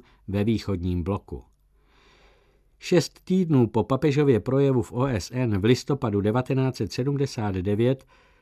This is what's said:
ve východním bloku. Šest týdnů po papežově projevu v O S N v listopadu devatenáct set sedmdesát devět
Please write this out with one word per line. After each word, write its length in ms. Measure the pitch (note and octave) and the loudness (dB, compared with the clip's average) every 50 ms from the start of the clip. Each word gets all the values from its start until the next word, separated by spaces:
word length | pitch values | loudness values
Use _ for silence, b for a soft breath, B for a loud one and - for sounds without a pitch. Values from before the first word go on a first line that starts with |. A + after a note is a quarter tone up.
| b b b b b - | b b b b b -6
ve 160 | F#2+ G2+ G2+ | -2 -2 0
východním 600 | A#2 A2+ G#2 - - G2 F2 E2+ F2+ F2+ F2+ D#2+ | 0 0 0 -2 -4 -4 -4 -2 -2 -2 -2 -2
bloku. 400 | F2+ G2+ G2 - - - A#1+ - _ _ _ _ _ b b b b b b b b b b b b b b b b b b b b b b | -2 -4 -4 -6 -10 -14 -14 -14 _ _ _ _ _ b b b b b b b b b b b b b b b b b b b b b b
Šest 400 | - - F3 B2 B2 - - - _ | -4 2 2 2 2 2 -6 -16 _
týdnů 440 | - F#3 F#3+ F#3 D#3+ D#3 C3 A#2+ G#2 | -2 0 0 2 4 4 4 4 4
po 160 | - A2+ G2+ | 2 0 0
papežově 560 | - C3+ B2+ - D3+ C3 D3 D3 C#3 B2 G2+ | 0 0 0 0 0 2 2 4 4 4 2
projevu 420 | F#2+ - B2+ C#3 C#3 C#3 C3 A#2+ | 2 0 0 2 2 2 2 0
v 120 | G#2 - - | -2 -2 -4
O 140 | A#2 C3 C#3 | -4 -2 -2
S 240 | B2 F#2+ F2 - - | -2 -4 -4 -6 -6
N 240 | B2+ B2+ A#2 G#2 F#2+ | -4 -2 0 0 2
v 80 | F#2+ | 4
listopadu 560 | A#2 B2+ B2 - - C#3+ B2+ - A2+ G2+ G2+ | 4 2 2 2 -4 -4 -2 -2 -2 0 0
devatenáct 540 | F#2+ G#2+ G#2+ B2 B2+ - C3+ C3 C3 C3 B2+ | 0 0 0 0 -2 -2 -2 0 0 -2 -2
set 160 | - A2+ - | -4 -6 -6
sedmdesát 640 | - - B2+ C#3+ C#3+ C3+ C#3+ C3 - A#2+ G#2+ G#2 F#2+ | -4 -4 -4 -2 -2 -2 -2 -4 -4 -4 -4 -4 -2
devět 500 | F#2+ F2 G2+ G#2 G#2 A#2 B2 C3+ C3+ - b b b b b b b | -2 -2 -2 0 2 2 0 0 -2 -6 b b b b b b b